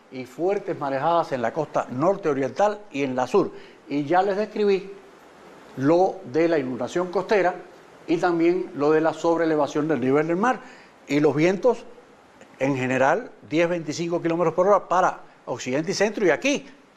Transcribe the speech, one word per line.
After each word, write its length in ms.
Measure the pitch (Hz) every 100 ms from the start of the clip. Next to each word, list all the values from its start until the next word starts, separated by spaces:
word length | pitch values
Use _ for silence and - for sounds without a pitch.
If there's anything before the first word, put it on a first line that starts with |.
| -
y 140 | 131 123
fuertes 520 | - 180 202 190 147
marejadas 540 | 143 135 156 170 160
en 100 | 135
la 100 | 117
costa 340 | 160 147 143 107
norte 380 | 123 165 196 160
oriental 540 | 135 131 117 208 208 -
y 100 | 135
en 140 | 139 127
la 100 | 123
sur. 240 | 196 131 - - - -
Y 160 | 147
ya 180 | 143 175
les 140 | 196 190
describí 560 | 214 214 208 190 185 - - - - - - - - -
lo 380 | 139 170 185 - -
de 160 | 143 165
la 120 | 165
inundación 520 | 127 120 123 175 180
costera 440 | 185 185 214 175 185 - - - - -
y 120 | 165
también 520 | 180 170 170 180 180 -
lo 160 | 147
de 80 | 156
la 140 | 160
sobrelevación 760 | - 170 165 160 156 135 151 156
del 120 | 139
nivel 260 | 127 139 160
del 100 | 175
mar. 240 | 240 247 - - - - -
Y 140 | 143
los 140 | 147
vientos, 520 | 139 170 190 240 226 - - - - - - - -
en 180 | 135 135
general, 560 | 127 127 131 180 - - 107
diez, 180 | 151 170
veinticinco 540 | 175 151 139 170 170
kilómetros 340 | 165 165 165
por 140 | 160 185
hora 180 | 196 196
para 340 | 175 175 - - - -
occidente 440 | 127 127 131 165
y 40 |
centro, 300 | 175 202 214
y 60 | 185
aquí, 360 | 143 269 254 - - _